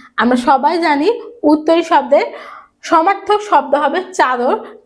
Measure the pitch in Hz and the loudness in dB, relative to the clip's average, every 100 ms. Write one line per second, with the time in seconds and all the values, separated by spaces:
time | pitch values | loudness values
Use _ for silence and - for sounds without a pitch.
0 | - - 233 254 - 269 294 339 330 285 | -12 -4 0 0 2 2 2 0 0 0
1 | 339 480 - - 294 302 320 330 339 320 | 0 -2 -6 -2 0 2 2 0 2 0
2 | 247 294 453 - - - - _ - 330 | 2 0 0 -8 -18 -20 -20 _ -2 0
3 | 339 392 - 415 - 294 277 285 294 339 | 2 -2 -2 -2 0 0 0 -2 0 -4
4 | 370 - 269 247 247 427 - - | -4 -2 0 0 -2 -4 -6 -8